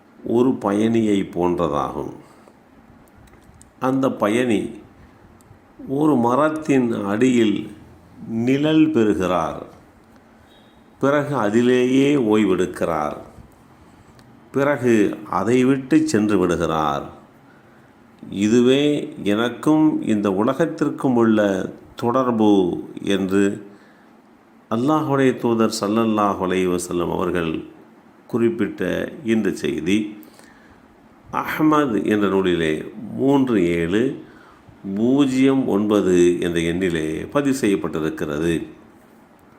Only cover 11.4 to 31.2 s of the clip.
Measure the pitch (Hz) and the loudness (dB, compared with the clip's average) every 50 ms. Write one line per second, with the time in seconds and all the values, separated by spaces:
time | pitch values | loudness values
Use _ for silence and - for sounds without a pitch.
11.4 | 107 104 104 117 120 123 127 127 123 127 131 135 135 139 147 143 123 107 107 107 | -2 0 2 2 4 4 4 4 2 2 2 2 4 4 2 2 2 2 2 2
12.4 | 107 98 92 87 92 - - - - 87 82 78 76 73 71 - - - - - | 2 2 2 0 0 -4 -4 -4 -4 -2 -2 -2 -4 -4 -6 -8 -14 -18 -20 -20
13.4 | - - - _ _ _ - - - - - - - - - - - - - - | -20 -20 -20 _ _ _ -20 -20 -20 -20 -20 -20 -20 -20 -20 -20 -20 -20 -20 -20
14.4 | - - - 131 139 143 143 131 127 127 117 110 101 - - - - - - 92 | -20 -8 -4 -2 0 0 0 0 2 2 4 4 4 2 0 -6 -8 -6 -4 -2
15.4 | 95 107 123 127 127 127 139 139 135 - - - - - - 107 104 104 104 95 | 0 2 2 4 4 4 2 0 0 2 2 2 2 2 2 0 2 2 2 2
16.4 | 90 87 85 80 85 80 80 78 78 76 71 71 69 - - - - - _ - | 2 2 2 0 0 -2 0 0 0 0 -2 -4 -6 -10 -14 -20 -20 -20 _ -20
17.4 | - - - - _ - - - - - _ _ - - - - - - - 95 | -20 -20 -20 -20 _ -20 -20 -20 -20 -20 _ _ -20 -20 -20 -20 -16 -12 -4 -2
18.4 | 101 107 110 123 120 123 131 139 143 147 147 143 - - - - - 98 104 107 | 0 2 4 4 4 4 4 2 2 0 0 -2 -4 -8 -12 -6 -4 -2 0 0
19.4 | 117 120 120 - - - 156 156 156 156 151 - - - 110 104 101 104 95 92 | 0 -2 -4 -2 0 2 2 4 4 2 2 0 -2 -2 -2 0 0 0 0 0
20.4 | 107 127 131 - 170 156 156 - 151 143 127 - - 139 123 117 117 113 110 104 | 0 0 0 0 -2 -2 -2 -4 -4 -4 -4 -2 -2 0 2 4 4 4 4 4
21.4 | 104 101 95 92 - - - - - - - - - 117 117 131 131 123 120 110 | 2 2 0 -2 -4 -8 -10 -16 -20 -20 -12 -6 -4 -2 0 0 0 0 0 2
22.4 | 110 107 104 98 92 85 82 - - - - - - - 98 95 98 92 95 101 | 4 4 6 4 4 2 -2 -6 -8 -12 -14 -10 -4 -2 -2 -2 -2 0 0 0
23.4 | 101 98 104 - - - - - - - - _ - - - - _ _ _ _ | 0 0 -2 -6 -10 -18 -20 -20 -20 -20 -20 _ -20 -20 -20 -20 _ _ _ _
24.4 | _ _ _ - _ _ 110 113 123 143 156 156 156 135 139 139 135 131 120 - | _ _ _ -20 _ _ -4 -2 0 0 0 0 0 0 0 2 2 2 2 0
25.4 | - 120 117 113 113 110 110 - - 98 107 113 117 113 107 107 104 101 95 90 | 0 0 2 2 2 0 0 -2 -4 -2 0 0 0 0 0 0 0 0 0 -2
26.4 | 92 90 92 95 92 90 90 87 87 - 87 87 85 82 82 85 92 87 85 90 | -2 -2 0 0 0 0 0 -2 -4 -4 -4 -4 -2 -2 -2 -2 -2 -2 -2 -2
27.4 | 82 82 78 - - - - - - - - - _ - - - _ - - 120 | -2 -2 -4 -6 -8 -12 -18 -20 -20 -20 -20 -20 _ -20 -20 -20 _ -6 -2 0
28.4 | 117 117 113 101 104 95 - - 95 90 87 85 87 85 - - - 110 113 110 | 0 0 0 0 -4 -4 -4 -6 -4 -4 -4 -4 -6 -8 -10 -10 -4 -2 0 0
29.4 | 101 95 78 - - 73 69 76 78 87 98 110 104 - - - - - - - | 0 -2 -2 -2 -4 -4 -4 -4 -2 0 0 0 -2 -4 -8 -14 -20 -20 -20 -20
30.4 | - - - - - - - - - _ _ _ _ - _ _ | -20 -20 -20 -20 -20 -20 -20 -20 -20 _ _ _ _ -20 _ _